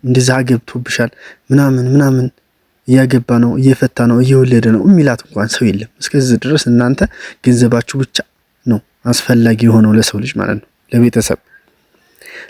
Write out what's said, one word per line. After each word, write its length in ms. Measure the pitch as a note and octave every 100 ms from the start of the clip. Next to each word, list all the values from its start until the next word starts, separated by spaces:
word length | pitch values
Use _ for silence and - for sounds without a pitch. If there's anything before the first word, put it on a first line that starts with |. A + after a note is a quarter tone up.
«እንደዛ 260 | C3 B2+ B2+ C3
አገብቶብሻል 760 | C3 A#2 - B2+ B2+ - A#2 - - - _
ምናምን 380 | C3+ C#3 C3 B2+
ምናምን፣ 380 | C#3 C#3 C3 B2+ - _ _ _ _ -
እያገባ 420 | C3 C3 C3 B2 A#2+
ነው፣ 120 | A#2+ C3
እየፈታ 420 | C3+ C3 C3 - A#2+
ነው፣ 120 | A#2+
እየወለደ 460 | B2+ C3+ B2+ A#2 A2+
ነው» 100 | A2
የሚላት 380 | F#3 F#3 C#3+ A#2
እንኳን 280 | - G#2 G#2+
ሰው 140 | - A2+
የለም። 240 | G2 G#2+ _
እስከዚህ 400 | - D3 B2+ A#2
ድረስ 240 | B2 D#3 -
እናንተ 340 | A#2+ A#2+ - G3+ - - -
ገንዘባችሁ 540 | - A#2+ A#2+ A#2 - C#3
ብቻ 200 | C3 - - _ _ _ B2
ነው 140 | A2 - _ B2
አስፈላጊ 540 | A#2+ - A#2+ A2+ A2+
የሆነው 280 | A#2 A2 G#2+
ለሰው 240 | A2 - G#2+
ልጅ 120 | B2 A2+
ማለት 220 | G2 G#2
ነው። 100 | - _ _
ለቤተሰብ፣ 500 | A#2 A#2+ A#2 - - _ _ _ _ _ _ _ _ - - -